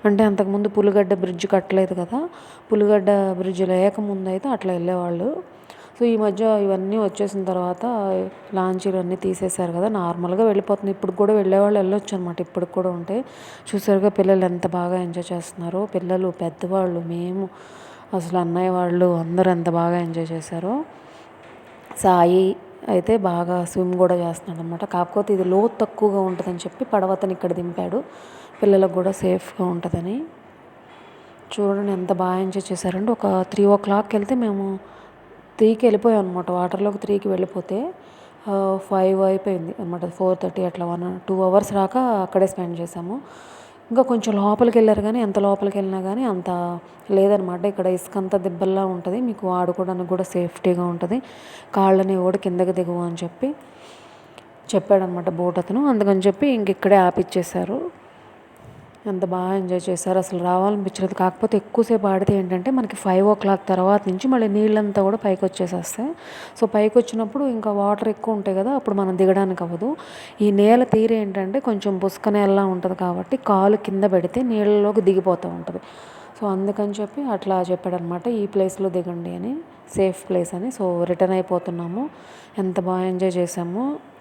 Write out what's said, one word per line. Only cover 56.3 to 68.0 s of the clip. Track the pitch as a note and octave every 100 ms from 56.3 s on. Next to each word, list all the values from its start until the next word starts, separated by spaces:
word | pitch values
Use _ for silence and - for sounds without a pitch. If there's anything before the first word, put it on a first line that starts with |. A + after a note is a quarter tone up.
| F#3 C#4+
ఇంక | A#3+ G3
ఇక్కడే | F#3+ G3 G3+
ఆపిచ్చేశారు. | F3+ - F3+ F#3 E3+ F3+ F3+ A#3+ F4 - - - - - - - - - - - A3
ఎంత | F#3+
బాగా | F#3 F3+ F#3
ఎంజాయ్ | G3 F#3 F3+ F3+
చేశారు, | F3+ F#3 F#3
అసలు | F#3 F3+
రావాలనిపించలేదు. | F3 F#3 G3 G#3 F#3+ - F#3
కాకపోతే | - F#3 - A3 G#3
ఎక్కువసేపు | - - A3+ A3+ G3
ఆడితే | F#3+ G3
ఏంటంటే, | G3+ F3+ F3+ G3+
మనకి | C4 G#3+ G3
ఫైవ్ | G3 F#3 G3+
ఓ |
క్లాక్ | G3+ G3 G3 -
తర్వాత | F#3 F#3 G#3 G3+
నుంచి | F#3 C4
మళ్ళీ | C4 A3
నీళ్ళంతా | G3+ G#3+ G#3+ G#3 G3+
కూడా | F#3+ G#3+
పైకి | G#3 F#3
వచ్చేసేస్తాయి. | F#3 - F3+ F3+ E3+ - C4+ E4+ - - - -
So, | G#3+
పైకి | G#3 G#3+ A#3
వచ్చినప్పుడు | A#3+ A3 A3 C#4
ఇంకా | C#4+ A3+ G#3+
వాటర్ | G3+ G3+ G#3